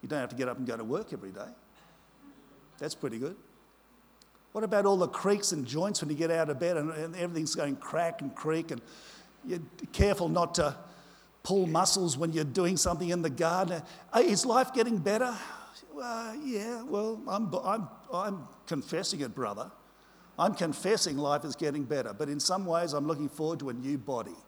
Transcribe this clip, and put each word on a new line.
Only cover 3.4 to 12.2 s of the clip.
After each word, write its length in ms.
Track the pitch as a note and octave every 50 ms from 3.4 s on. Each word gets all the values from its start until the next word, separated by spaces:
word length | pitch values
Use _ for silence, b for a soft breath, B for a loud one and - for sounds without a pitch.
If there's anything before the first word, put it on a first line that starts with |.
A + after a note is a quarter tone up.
| - - - - - _ _ _ _ _ _ - _ _ _ _ - _ _ - _ _ _
What 120 | A3 G#3+
about 220 | G3+ G#3+ G3+ G3+
all 100 | G3+ G3
the 100 | F#3 F3+
creaks 460 | - - - - F#3+ G#3 G3+ G3+ - F#3
and 140 | D3+ C3
joints 340 | A2+ B2 D#3 F3 G3+ G#3 -
when 80 | - D3
you 80 | D3+
get 140 | C#3+ E3 E3
out 180 | E3 E3 D#3+ D3+
of 100 | D3 B2+
bed 200 | E3+ E3+ F3+ D#3+
and, 120 | D3 D#3 D#3+
and 220 | D#3 D#3 E3 E3
everything's 400 | F#3 F3 F3 E3+ D#3+ D#3+ D3 -
going 220 | - D3+ C#3+ C#3
crack 460 | C#3 - - - D#3+ E3+ E3+ E3 - C#3+
and 120 | C#3 -
creak 360 | - - D3+ D#3+ E3 E3 E3
and 100 | D3 A#2 - B B B B B B B B B B - -
you're 160 | - F3+ F3 D#3 - - - D4+ - -
careful 380 | - G3 G3+ G3 - F3 D#3+
not 240 | D#3+ F3 E3+ D#3+ -
to 200 | - D#3+ D3 C3+ - - B B B B B B B B B B _ _
pull 220 | - F#3 G3 F#3
muscles 500 | E3 D#3 D#3+ F#3+ F#3+ - G3 F#3 E3+ C3+
when 160 | C3